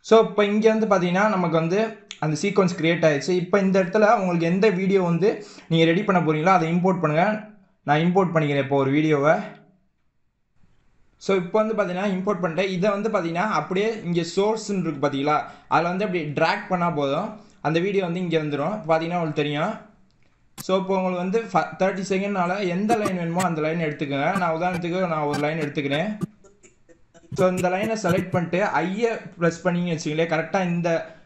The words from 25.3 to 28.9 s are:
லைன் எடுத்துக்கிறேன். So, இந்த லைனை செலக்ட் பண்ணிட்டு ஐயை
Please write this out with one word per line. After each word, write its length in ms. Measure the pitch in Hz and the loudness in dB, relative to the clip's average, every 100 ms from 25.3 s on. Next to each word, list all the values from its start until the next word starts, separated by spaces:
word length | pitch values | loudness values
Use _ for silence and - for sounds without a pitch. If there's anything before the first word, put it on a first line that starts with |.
| 147 | -2
லைன் 220 | 147 165 | -2 -2
எடுத்துக்கிறேன். 460 | 147 147 139 143 196 214 - _ - _ - _ _ - _ - _ | -4 -4 -2 -2 -2 -4 -8 _ -20 _ -20 _ _ -20 _ -20 _
So, 120 | - 185 | 0 0
இந்த 200 | 180 180 | 2 0
லைனை 280 | 185 220 220 | 0 -2 -2
செலக்ட் 360 | 180 185 185 | 0 0 0
பண்ணிட்டு 280 | 180 165 175 202 139 | -2 -2 -2 0 0
ஐயை 340 | 170 | -2